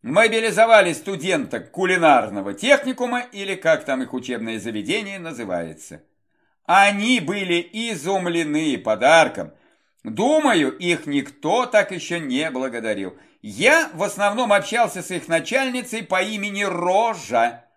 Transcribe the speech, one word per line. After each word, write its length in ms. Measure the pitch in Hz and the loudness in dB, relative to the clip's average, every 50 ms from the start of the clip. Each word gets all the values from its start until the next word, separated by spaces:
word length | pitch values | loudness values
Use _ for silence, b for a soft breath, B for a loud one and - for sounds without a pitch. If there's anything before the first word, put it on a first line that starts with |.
| - | -6
мобилизовали 880 | - 147 190 226 226 226 226 220 220 180 175 226 226 226 214 196 175 156 | 2 4 4 4 4 4 0 0 0 4 4 6 8 8 6 6 6 0
студенток 760 | - - 196 196 170 143 190 180 156 127 - - 113 - - | -4 -6 -8 -8 -6 -2 -2 -2 -2 -2 -4 -8 -10 -10 -10
кулинарного 800 | - 160 190 180 185 180 165 156 143 123 113 104 98 104 95 101 98 | -6 -4 0 0 2 4 6 6 6 6 4 0 -6 -6 -6 -8 -8
техникума, 680 | - - 247 285 277 - 254 254 - 247 240 247 247 240 - - | -4 2 2 4 4 2 -4 -6 -4 -4 -4 -4 -4 -6 -8 -10
или 220 | 202 196 190 190 | -10 -6 -6 -6
как 300 | 185 - 165 160 143 - | -2 2 2 2 2 2
там 180 | - 135 131 127 | -4 -4 -4 -4
их 100 | 120 - | -6 -6
учебное 480 | 127 123 - 123 113 113 113 113 110 | -8 -6 -6 -6 -6 -6 -6 -8 -6
заведение 580 | 92 117 113 107 101 107 175 226 214 98 98 95 | -6 -6 -6 -6 -4 -2 -2 -4 -4 -6 -10 -12
называется. 840 | 85 165 165 - 117 95 90 87 85 80 78 - - - 80 76 _ _ _ _ _ _ _ _ _ _ _ _ _ | -12 -12 -10 -10 -8 -6 -6 -6 -6 -8 -12 -16 -18 -20 -20 -20 _ _ _ _ _ _ _ _ _ _ _ _ _
Они 540 | - 170 196 196 202 202 202 208 233 254 233 | 2 4 6 6 4 2 0 0 2 2 0
были 460 | 165 139 196 202 190 180 170 170 170 175 - | 0 -2 -4 -4 -2 -2 -2 -2 -2 -4 -8
изумлены 1040 | 214 233 233 220 156 135 180 196 190 175 175 170 170 165 151 147 151 160 156 131 | -8 -6 -6 -6 -6 -4 -2 -2 -2 -2 -2 -2 -2 -2 0 -2 -2 0 -2 -2
подарком. 760 | 107 - 113 110 101 120 135 160 165 156 127 - 95 85 78 - _ _ _ _ _ _ _ _ _ _ | -2 0 -2 0 2 6 6 8 8 6 4 2 -8 -10 -10 -12 _ _ _ _ _ _ _ _ _ _
Думаю, 760 | 107 110 107 208 262 302 311 302 277 226 175 147 131 - | -10 -4 0 2 2 2 4 4 4 4 4 2 0 -2
их 300 | - 170 175 175 151 - | -4 -2 -2 -2 -2 -2
никто 580 | 151 143 139 131 - - _ - 151 190 240 247 | -2 -2 -2 -2 -4 -12 _ -2 0 0 0 0
так 280 | 240 233 214 196 196 196 | 2 2 2 2 2 -4
еще 260 | 170 - - 175 170 | -10 -8 -6 -6 -6
не 320 | 160 135 123 135 156 160 | -4 -4 -2 -2 -2 -2
благодарил. 680 | 127 127 131 131 117 117 113 110 107 98 98 92 - b b b b b | -4 -4 -6 -4 -6 -6 -4 -4 -4 -4 -4 -10 -10 b b b b b
Я 500 | b 104 104 113 170 240 302 330 320 - - | b -14 -6 0 2 4 4 4 2 -2 -4
в 80 | 160 196 | -4 -4
основном 500 | 202 202 196 208 202 208 226 254 220 202 | -4 -2 0 -2 0 0 0 0 2 2
общался 500 | 196 - - 214 240 233 196 - 185 170 | 2 2 0 0 0 0 0 0 -8 -10
с 80 | - | -8
их 160 | 185 170 - | -8 -8 -4
начальницей 760 | - 165 165 - - 240 269 269 262 247 254 247 - 220 226 202 | -2 -2 -2 -2 0 -2 -2 -2 -2 -4 -6 -8 -6 -8 -10 -6
по 200 | - 190 185 190 | -2 -2 -2 -2
имени 420 | 208 220 208 196 208 202 196 202 | -2 -4 -6 -8 -6 -4 -4 -4
Рожа. 1000 | 196 180 170 170 180 185 202 226 233 214 170 147 - 120 113 113 120 117 - _ _ _ | -4 -2 -2 -2 2 2 2 2 0 -2 -6 -8 -2 0 2 2 2 -2 -6 _ _ _